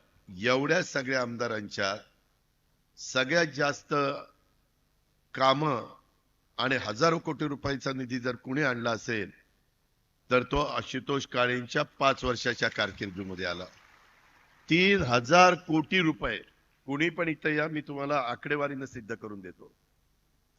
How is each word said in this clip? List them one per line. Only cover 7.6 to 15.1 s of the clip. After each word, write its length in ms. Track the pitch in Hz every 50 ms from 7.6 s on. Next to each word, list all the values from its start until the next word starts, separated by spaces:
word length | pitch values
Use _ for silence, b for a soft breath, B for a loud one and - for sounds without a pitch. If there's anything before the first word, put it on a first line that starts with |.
| - 139 139 123 - 135 135
निधी 260 | 131 131 120 131 127
जर 160 | 120 127 123
कुणी 260 | - - 131 131 147 151
आणला 280 | 131 123 120 117 120
असेल, 380 | 113 107 - 123 117 107 92 95 - - _ _ _ _ _ _ _ _ _ _ _ _ _ _ _ _ _ -
तर 140 | 127 127 123
तो 200 | - 139 143 147
आशुतोष 580 | 131 123 120 110 - - 131 - - 143 139 -
काळेंच्या 560 | - - 123 123 123 123 123 120 117 - 151 151 - _ -
पाच 240 | 139 135 131 - 127
वर्षाच्या 460 | 127 120 - - 123 117 - 117 113
कारकिर्दीमध्ये 760 | - - 104 98 90 - 110 98 87 95 98 95 92 87 92
आला. 200 | 90 87 87 92 90 - - - _ _ _ _ _ _ _ _ _ _ _ _ _ _ _ _ -
तीन 320 | 160 175 185 196 202 190 156
हजार 500 | 120